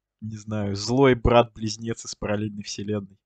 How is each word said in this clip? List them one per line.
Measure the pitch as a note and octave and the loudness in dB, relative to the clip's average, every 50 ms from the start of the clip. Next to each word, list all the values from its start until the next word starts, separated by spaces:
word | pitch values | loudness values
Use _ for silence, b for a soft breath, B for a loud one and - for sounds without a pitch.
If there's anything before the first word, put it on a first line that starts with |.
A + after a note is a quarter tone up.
| _ _ _ _ | _ _ _ _
не | A2 G#2+ A2 | -12 -12 -12
знаю, | G#2 G#2 G#2+ G#2+ G#2+ G2+ G2+ G2+ | -12 -10 -8 -6 -4 -4 -4 -4
злой | G2+ G#2 A2+ B2 C3+ C#3 C3 B2 | -4 -4 -2 2 4 6 6 4
брат-близнец | A#2 - A#2+ A#2+ A#2+ A#2 A2+ - A2 A2 G#2+ G#2+ A2+ A#2 A2+ A2+ - - | 4 4 6 6 6 6 6 0 -6 -6 -6 -6 -6 -8 -8 -8 -8 -10
из | - - | -14 -12
параллельной | - G#2 G#2 G#2 G#2 G#2+ G#2+ G#2 G#2 G2+ | -8 -4 -4 -2 -2 -2 -4 -6 -8 -10
вселенной. | - - - G2+ G#2 G#2 G#2 G2 - G2 _ _ | -10 -10 -8 -6 -4 -4 -4 -4 -8 -14 _ _